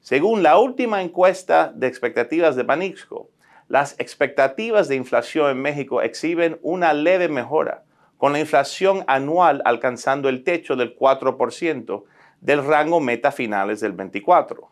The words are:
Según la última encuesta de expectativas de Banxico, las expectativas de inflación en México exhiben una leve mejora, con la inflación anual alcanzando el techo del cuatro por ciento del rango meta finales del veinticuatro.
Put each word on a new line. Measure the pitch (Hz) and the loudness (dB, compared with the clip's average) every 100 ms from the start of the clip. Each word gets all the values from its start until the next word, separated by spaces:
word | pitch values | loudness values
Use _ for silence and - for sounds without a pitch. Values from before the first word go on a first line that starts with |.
Según | - 131 269 220 | 0 0 2 4
la | 160 170 | 6 6
última | 254 254 247 208 | 4 0 -2 -2
encuesta | 180 170 185 185 - 165 160 | -4 2 2 2 0 2 2
de | - 127 | -2 -4
expectativas | 123 120 117 120 160 165 131 | -2 -4 -2 -2 2 2 0
de | |
Banxico, | 120 143 190 - - - - _ _ _ _ | -2 -2 -2 -10 -16 -16 -16 _ _ _ _
las | 131 143 - | 0 0 -6
expectativas | 143 - 139 139 135 139 220 214 160 | -12 -4 -2 2 0 0 0 0 2
de | 135 | -2
inflación | 123 131 - 156 143 | 0 -2 -2 0 0
en | 131 | 0
México | 139 143 135 120 | -4 -4 -4 -2
exhiben | 117 - 156 170 170 156 | -4 -4 -4 0 -2 -2
una | 151 180 170 | -6 -2 0
leve | 147 156 185 175 | 2 2 2 0
mejora, | 143 113 156 - - _ _ _ _ | -4 -2 -2 -2 -6 _ _ _ _
con | 135 | 0
la | 147 | 0
inflación | 147 147 139 - 185 190 185 | 0 0 0 0 0 0 0
anual | 135 139 165 175 139 | -2 0 2 4 4
alcanzando | - 120 131 120 - 139 135 | 0 0 -2 -4 -4 -2 -2
el | 127 | -2
techo | 131 175 170 131 | -4 -4 -4 -4
del | 120 | -4
cuatro | - 131 135 131 131 | 0 2 2 0 -2
por | 123 | -4
ciento | - 170 143 85 98 - _ _ _ | -4 -6 -6 -8 -10 -12 _ _ _
del | - 143 | -2 0
rango | 135 151 151 170 | 2 0 2 0
meta | 131 120 143 | 0 -2 -2
finales | 139 120 101 98 107 | -2 -4 -2 -2 -2
del | 110 | -4
veinticuatro. | 90 95 101 - 175 135 - - | -6 -10 -8 2 2 2 -10 -18